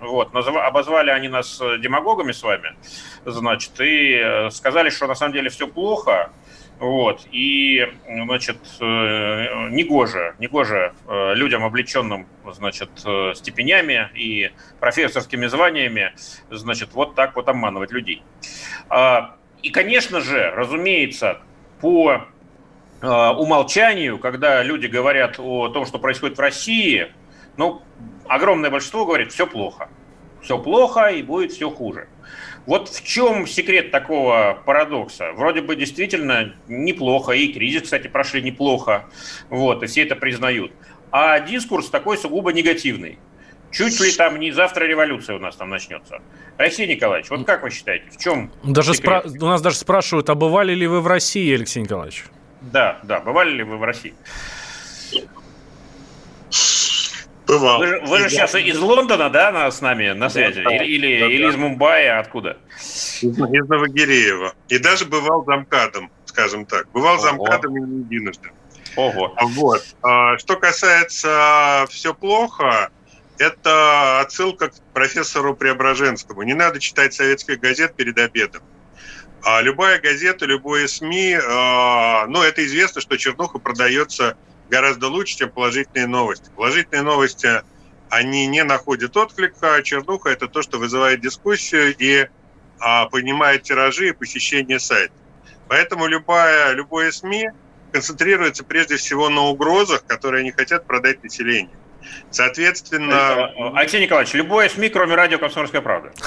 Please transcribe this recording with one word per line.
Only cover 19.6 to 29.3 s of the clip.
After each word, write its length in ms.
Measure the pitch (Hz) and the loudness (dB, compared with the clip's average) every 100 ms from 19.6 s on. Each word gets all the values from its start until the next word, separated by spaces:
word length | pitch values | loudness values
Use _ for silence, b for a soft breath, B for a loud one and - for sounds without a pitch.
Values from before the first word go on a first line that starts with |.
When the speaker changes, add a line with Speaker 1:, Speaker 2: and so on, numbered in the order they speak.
Speaker 1:
и, 100 | 147 | -4
конечно 500 | - 190 247 - 175 | -2 2 0 0 -4
же, 320 | 127 139 87 | -2 0 0
разумеется, 840 | 95 123 156 185 180 135 - 104 87 - - - - | -2 -4 -4 -2 0 -2 -2 -4 -4 -10 -20 -20 -6
по, 420 | 160 170 160 123 - _ - - - - _ - | 2 4 4 2 -2 _ -20 -20 -20 -20 _ -8
э, 40 | 127 | 0
умолчанию, 1080 | 120 117 131 156 151 139 196 226 196 143 107 | 4 4 2 2 2 2 4 4 2 -2 -4
когда 440 | 127 127 147 135 | -6 -2 2 2
люди 240 | 127 151 120 | 0 -4 -4
говорят 480 | 123 131 135 120 123 | 0 2 2 0 -2
о 280 | 127 123 117 | -6 -4 -4
том, 160 | 139 | -4
что 140 | 127 127 | -6 -4
происходит 400 | 131 127 143 135 | -4 -4 -6 -2
в 20 | |
России, 680 | 139 - 220 226 190 107 85 - - B B - | -2 -2 -4 -2 0 0 -2 -10 -20 B B -4
ну, 260 | 165 170 - - - - - | -4 -4 -14 -20 -20 -16 -4
огромное 420 | - 202 165 147 | 0 2 2 0
большинство 340 | 139 - 220 | -2 -4 -4
говорит: 280 | 185 151 113 | -2 -2 -2